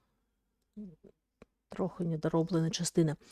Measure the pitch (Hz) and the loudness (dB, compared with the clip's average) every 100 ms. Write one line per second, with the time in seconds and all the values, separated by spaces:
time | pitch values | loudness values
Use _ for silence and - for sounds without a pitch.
0 | _ _ _ _ _ _ _ - 208 156 | _ _ _ _ _ _ _ -14 -14 -16
1 | - _ _ _ - _ - - 185 - | -20 _ _ _ -20 _ -14 -4 -4 -2
2 | 170 160 160 165 165 170 160 156 170 - | -4 -2 0 2 2 2 2 0 0 4
3 | 160 147 - | 2 2 -10